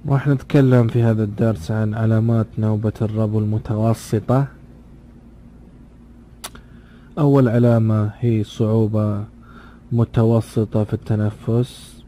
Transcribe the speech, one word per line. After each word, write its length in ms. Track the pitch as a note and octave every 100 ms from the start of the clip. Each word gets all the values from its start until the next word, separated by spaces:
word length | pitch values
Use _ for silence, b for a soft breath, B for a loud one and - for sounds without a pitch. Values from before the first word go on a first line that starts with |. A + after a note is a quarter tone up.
| -
راح 200 | C#3 D3
نتكلم 600 | C3+ - D3 C3+ B2+ A#2
في 160 | A#2+
هذا 200 | A2+ A2
الدرس 480 | G#2 G#2+ A2+ G2+ E2
عن 220 | A2 G#2+
علامات 540 | G#2+ A2+ A2 A2+ A2+ A2 -
نوبة 360 | G#2+ G#2+ G#2+ -
الربو 380 | A2 G#2+ A2 G#2+
المتوسطة. 1080 | G#2+ G#2+ - G#2+ A2+ A2+ - A2 - B2+ C#3 - - - - - - - - - - - - - - - - - - - - B B B B B B -
أول 280 | C#3+ C#3 B2
علامة 640 | A#2+ A#2+ A#2 A2 G#2+ G#2+ -
هي 240 | A#2+ A2
صعوبة 800 | G#2 - A2 A2 G#2+ G#2+ G#2 G2+ G#2 - B B B B -
متوسطة 920 | A#2 A2+ - A2+ A2+ - - G#2+ A2
في 100 | G#2+
التنفس 1080 | A2 - G#2+ G#2+ G#2+ - A#2 B2 - - -